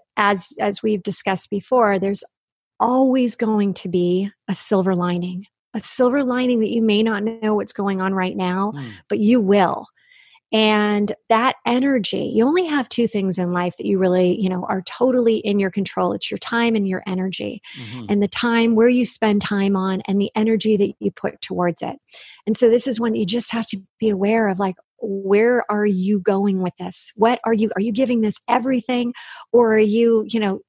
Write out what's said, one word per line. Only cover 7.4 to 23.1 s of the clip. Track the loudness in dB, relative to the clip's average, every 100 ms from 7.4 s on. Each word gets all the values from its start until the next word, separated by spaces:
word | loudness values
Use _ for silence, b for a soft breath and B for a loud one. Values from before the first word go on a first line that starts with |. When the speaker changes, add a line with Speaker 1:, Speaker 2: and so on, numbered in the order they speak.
| -2
Speaker 1:
what's | 0 -2
going | -4 -4 -2
on | -2
right | 0 -2
now, | -2 -2 -2 -4
Speaker 2:
Hmm. | -6 -12 -14 -6
Speaker 1:
but | 0
you | 2 4
will. | 4 4 2 0 -10 b b b b b _
And | 0 2 2 2 0 -2 -4 0
that | 2 2 -2
energy, | -2 0 2 0 0 -4 -2
you | 2
only | 2 2
have | 0 -2 -2
two | -2 0
things | 0 -2 -2
in | -2
life | -2 -2 -4
that |
you | -2 2
really, | 4 4 2 2
you | -2
know, | -2 -4
are | -4
totally | -6 0 2 4 2 2
in | 0 0
your | 0
control. | -2 -4 -2 -2
It's | -2 -6
your | -8
time | -4 -2 0
and | 0 0
your | -4 -4
energy. | -4 -4 -6 -8 -10 -16 -16
Speaker 2:
Mm-hmm. | -14 -10 -2
Speaker 1:
And | 0
the | 0
time, | -2 0 2 2
where | 4 4
you | 4
spend | 0 0 0 0
time | 0 0 0 0
on, | -2 -4 -2
and | -2
the | -2
energy | 0 0 0 2
that | 2 0 -2
you | -6
put | -4 -8 -8
towards | -8 -2 -2 -2
it. | -8 -10 B B B B
And | -6 2
so | 4
this | 4
is | 2 -2
one | -2